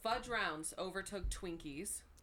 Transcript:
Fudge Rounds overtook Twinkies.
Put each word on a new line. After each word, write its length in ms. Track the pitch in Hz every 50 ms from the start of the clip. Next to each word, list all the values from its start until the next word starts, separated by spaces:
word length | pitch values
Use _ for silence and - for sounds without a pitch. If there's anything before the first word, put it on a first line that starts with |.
Fudge 260 | - 220 233 247 208 240
Rounds 460 | 233 214 196 170 151 156 160 - -
overtook 540 | - 185 190 180 190 185 - 202 190 175 -
Twinkies. 720 | - - 190 180 165 165 - 151 135 151 196 - - - - - - -